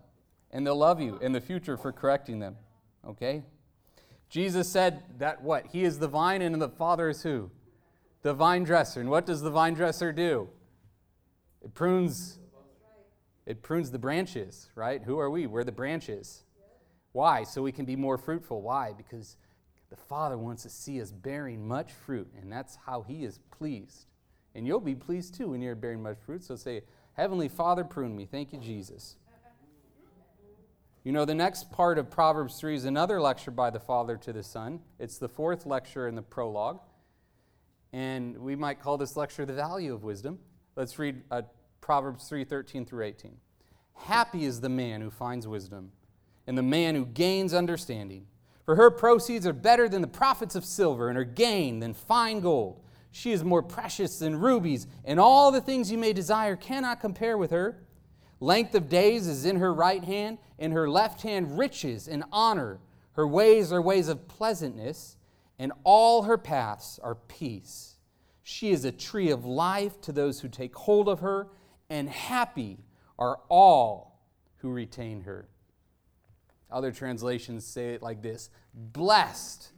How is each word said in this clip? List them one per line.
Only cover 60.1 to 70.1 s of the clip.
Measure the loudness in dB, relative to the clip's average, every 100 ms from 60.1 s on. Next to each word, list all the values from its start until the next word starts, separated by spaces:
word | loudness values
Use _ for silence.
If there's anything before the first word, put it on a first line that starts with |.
| -4 -4 -8 -16 -8
in | -2
her | 2 4
left | 4 4 0
hand | -4 -2 -2 0
riches | -2 -2 -6 -6 -6
and | -8 -2
honor. | 2 2 2 -2 -8 -16 _ _
Her | 0
ways | 2 8 10 8 6
are | 2
ways | 4 4 2
of | -2 -8
pleasantness, | -4 -2 -2 -6 -6 -8 -10 -16 -20 _ _ _ -10
and | -8 0
all | 6 8 8 6
her | 4 0
paths | 0 -2 -2 -6 -12 -10
are | -8
peace. | -8 -12 -10 -10 -10 -14 -18 -20 _ _ _ _ _
She | -14 -6 2
is | 2
a | 0
tree | -6 -6 0 2
of | 2
life | 0 0 2 0 -4 -6
to | -6